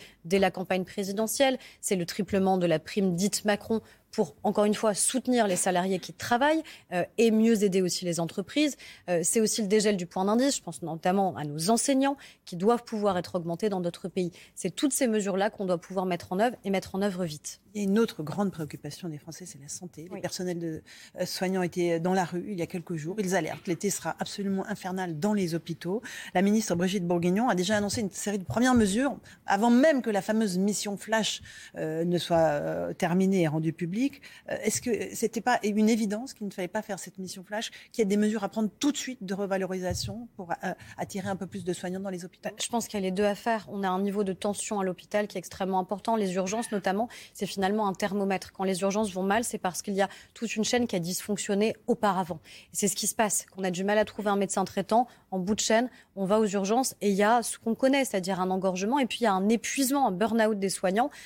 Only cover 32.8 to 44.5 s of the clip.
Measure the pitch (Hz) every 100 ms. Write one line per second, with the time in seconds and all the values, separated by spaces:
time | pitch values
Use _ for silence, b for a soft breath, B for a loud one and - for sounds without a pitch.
32.8 | 175 170 175 175 190 196 165 156 160 151
33.8 | 170 196 269 - B B - - 220 -
34.8 | 247 226 190 - 214 233 247 240 214 208
35.8 | 214 226 220 208 262 - 208 190 180 220
36.8 | 208 185 - 180 185 190 180 208 226 B
37.8 | B - 208 208 214 220 196 226 220 -
38.8 | 285 285 - 254 185 196 202 196 185 190
39.8 | 180 175 - 202 240 - 170 165 185 -
40.8 | B B 175 196 190 190 185 202 180 175
41.8 | 185 185 196 180 175 - 208 208 - 233
42.8 | 226 214 190 185 208 202 - 226 160 202
43.8 | 196 185 202 196 196 180 208